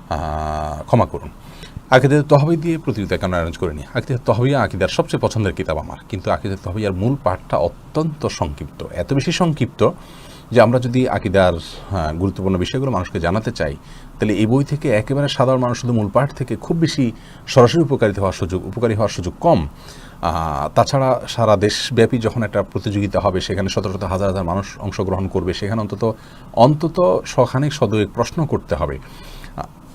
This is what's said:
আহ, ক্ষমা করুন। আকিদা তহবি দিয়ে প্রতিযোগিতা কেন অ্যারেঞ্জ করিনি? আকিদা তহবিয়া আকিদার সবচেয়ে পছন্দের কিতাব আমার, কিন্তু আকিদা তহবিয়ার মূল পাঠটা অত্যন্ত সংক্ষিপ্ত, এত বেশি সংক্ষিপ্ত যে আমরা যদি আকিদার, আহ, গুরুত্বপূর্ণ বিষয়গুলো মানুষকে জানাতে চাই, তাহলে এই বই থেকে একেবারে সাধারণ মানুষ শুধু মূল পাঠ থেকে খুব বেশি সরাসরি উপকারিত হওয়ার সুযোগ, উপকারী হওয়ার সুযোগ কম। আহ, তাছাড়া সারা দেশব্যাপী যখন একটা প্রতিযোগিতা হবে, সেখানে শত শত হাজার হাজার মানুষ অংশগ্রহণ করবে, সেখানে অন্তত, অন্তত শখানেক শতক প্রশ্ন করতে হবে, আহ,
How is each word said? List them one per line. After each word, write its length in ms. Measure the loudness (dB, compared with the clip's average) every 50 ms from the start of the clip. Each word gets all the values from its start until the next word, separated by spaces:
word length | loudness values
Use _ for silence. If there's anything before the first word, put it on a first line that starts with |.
| -10 -8
আহ, 720 | -6 -4 -4 -4 -4 -4 -2 -2 -4 -4 -4 -4 -6 -8 -4
ক্ষমা 240 | 0 2 2 2
করুন। 220 | 2 -2 -8 -12 -12 -16 -18 -20 -20 -20 -18 -18 -18 -18 -14 0 4
আকিদা 320 | 4 6 6 6 4 2 4
তহবি 340 | 6 4 4 6 4 2
দিয়ে 220 | 0 0 -2 -4 -2
প্রতিযোগিতা 380 | -2 -4 -4 -2 -2 -2 -2
কেন 140 | -2 0 0
অ্যারেঞ্জ 280 | 0 0 0 -2 -4 -4
করিনি? 240 | -4 -4 -4 -6 -8 -8 -6
আকিদা 240 | -6 -4 -2 -4 -2 0
তহবিয়া 360 | 0 2 2 2 2 2 2 0
আকিদার 260 | 0 0 0 -2 0
সবচেয়ে 320 | 0 0 -2 -2 -2 -2
পছন্দের 320 | 0 0 0 0 0 0 0
কিতাব 260 | -2 -2 -4 -4 -4
আমার, 180 | -4 -8 -10 -14 -12 -10
কিন্তু 220 | -10 -6 -2 -2
আকিদা 260 | -2 -2 -2 -4 -6 -6 -6
তহবিয়ার 280 | -6 -4 -2 -2 -2 0
মূল 240 | 0 0 0 0 0 0
পাঠটা 320 | -2 -2 -2 -4 -2 -2
অত্যন্ত 680 | 0 0 0 -2 -6 -12 -8 -4 -2 -2 -2 -4 -4 -6
সংক্ষিপ্ত, 580 | -6 -4 -4 -4 -6 -6 -8 -12 -12 -12 -14 -14 -10 -8
এত 200 | -6 -4 -2 -2
বেশি 180 | -2 0 0 0
সংক্ষিপ্ত 580 | 0 0 0 0 0 -2 -4 0 2 2 2 2 -2 -10 -18 -20 -20 -20 -20 -20 -18 -10 2 6
যে 80 | 6
আমরা 180 | 6 6 6 2
যদি 300 | 0 0 0 0 2 2
আকিদার, 440 | 0 -2 -2 2 4 4 6 4 4
আহ, 580 | 0 -4 -10 -14 -16 -10 -6 -4 -2 -2 -2 -2
গুরুত্বপূর্ণ 460 | 0 0 0 0 0 0 0 0 2
বিষয়গুলো 320 | 0 0 -2 -2 -2 -2
মানুষকে 300 | -2 -2 -2 -4 -4 -2
জানাতে 320 | 0 0 0 0 -2 -4 -4
চাই, 240 | -4 -4 -4 -4 -6 -12 -18 -20 -18 -18 -14 -6 -2
তাহলে 140 | 0 0 2
এই 120 | 2 2
বই 180 | 4 4 2 2
থেকে 260 | 0 -2 -2 0 2
একেবারে 380 | 2 2 2 0 0 0 0 0
সাধারণ 320 | 0 2 2 4 4 2
মানুষ 200 | 2 0 -2 -2
শুধু 120 | -2 0 0
মূল 160 | 0 0 2
পাঠ 260 | 2 2 2 2 0
থেকে 220 | -4 -6 -4 -6
খুব 200 | -4 -4 -2 -2
বেশি 360 | 0 0 0 2 2 0 0 -2 -4 -10 -20 -20 -16 -10
সরাসরি 360 | 2 6 8 8 8 8 4 2
উপকারিত 360 | 2 2 2 2 2 2 2
হওয়ার 140 | 0 -2 0
সুযোগ, 340 | -2 -4 -2 -2 -4 -4
উপকারী 280 | -6 -4 -2 0 0 2
হওয়ার 140 | 2 0 -2
সুযোগ 260 | -2 -4 -6 -6 -4 0
কম। 280 | 2 4 4 4 2 -2 -8 -14 -18 -20 -18 -18 -20 -20 -10 -6 -4
আহ, 460 | -2 -2 -2 -2 -2 -2 -2 -4 0 2
তাছাড়া 460 | 2 2 4 2 2 2 2 2 0 -2 -4
সারা 280 | -2 2 4 4 6
দেশব্যাপী 640 | 6 4 2 0 0 -4 0 2 4 4 4 4 0
যখন 240 | 0 -2 -2 -2 -4
একটা 200 | -2 0 -2 -2
প্রতিযোগিতা 580 | -2 -4 -6 -4 -2 -2 0 0 0 0 0
হবে, 200 | 0 2 0 0
সেখানে 280 | -2 -2 -2 -2 -2 -2
শত 200 | -2 -4 -4 -4
শত 160 | -4 -4 -4
হাজার 240 | -4 -2 -2 0 -2
হাজার 160 | -2 -2 -2
মানুষ 340 | -2 -2 -4 -4 -6 -8 -10
অংশগ্রহণ 500 | -8 -6 -4 -4 -2 -2 -2 -2 -2 -2
করবে, 260 | -2 -2 -2 -2 -4
সেখানে 260 | -4 -4 -4 -4 -4
অন্তত, 360 | -4 -4 -4 -2 -2 -2 -2 -4 -8 -20 -20 -20 -20 -4 2
অন্তত 680 | 4 6 6 6 4 0 -2 0 2 2 4 4 2 0
শখানেক 460 | -2 2 2 2 2 2 0 0 -2 0
শতক 340 | 0 0 2 2 2 0 0 0
প্রশ্ন 320 | -2 -2 -2 -2 -2 -2
করতে 280 | 0 0 -2 -2 -2 -4
হবে, 240 | -2 -2 -2 -4 -6 -10 -14 -18 -18 -18 -18 -16 -16 -16 -14 -12
আহ, 100 | -12 -12 -12 -14 -20 -12 -6